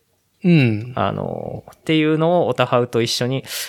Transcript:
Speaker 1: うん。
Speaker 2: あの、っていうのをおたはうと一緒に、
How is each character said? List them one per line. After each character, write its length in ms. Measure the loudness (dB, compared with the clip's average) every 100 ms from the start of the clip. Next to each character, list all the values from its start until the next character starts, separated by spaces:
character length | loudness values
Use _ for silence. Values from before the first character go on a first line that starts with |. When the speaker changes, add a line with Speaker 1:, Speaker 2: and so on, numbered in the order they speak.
| _ _ _ _
Speaker 1:
う 80 | 4
ん。 420 | 4 4 0 -4 -4
Speaker 2:
あ 160 | -2
の、 520 | -2 -6 -8 -8 -12 -14 -10
っ 20 |
て 140 | -2 0
い 60 | 2
う 120 | 2
の 240 | 2 2
を 60 | 0
お 80 | 0
た 100 | 2
は 140 | 2
う 80 | 0
と 160 | 0
一 40 | 0
緒 180 | -2 -4
に、 180 | -4 -8 -12